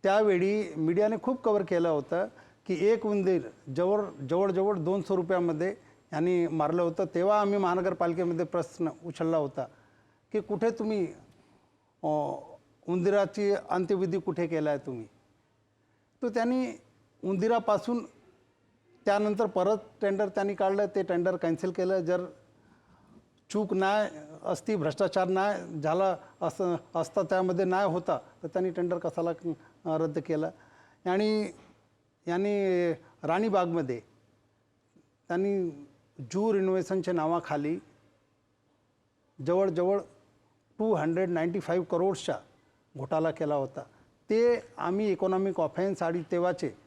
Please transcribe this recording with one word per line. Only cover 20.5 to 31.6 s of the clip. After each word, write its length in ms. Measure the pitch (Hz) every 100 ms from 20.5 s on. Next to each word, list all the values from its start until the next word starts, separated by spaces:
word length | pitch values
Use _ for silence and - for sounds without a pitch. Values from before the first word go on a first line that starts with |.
काढलं, 320 | 196 190 196 202
ते 180 | 202
टेंडर 320 | 190 175 180 180
कॅन्सल 360 | 170 165 185
केलं. 280 | 175 185 190
जर 260 | 165 180 175 - _ _ _ _ _ - - - _ _ _
चूक 240 | 208 202
नाही 460 | 190 190 208 208 151 151 156
असती, 320 | - 170 - 208
भ्रष्टाचार 520 | 151 139 190 190 185
नाही 520 | 190 202 190 175 160
झाला 380 | 151 170 190 175 - -
असं, 340 | 170 - 185 165 - 170
असता, 260 | 156 208
त्यामध्ये 440 | 175 185 185 180 190
नाही 220 | 185 202
होता, 320 | 175 170 139 - -
तर 40 | 160
त्यांनी 220 | 185 185
टेंडर 280 | 175 175 175
कशाला, 320 | 170 170 170 165 170 156 - _ 165
अ, 120 | 160
रद्द 220 | 160 156 143
केलं? 240 | 151 160 - - - - _ 180
आणि 460 | 190 214 214 202 -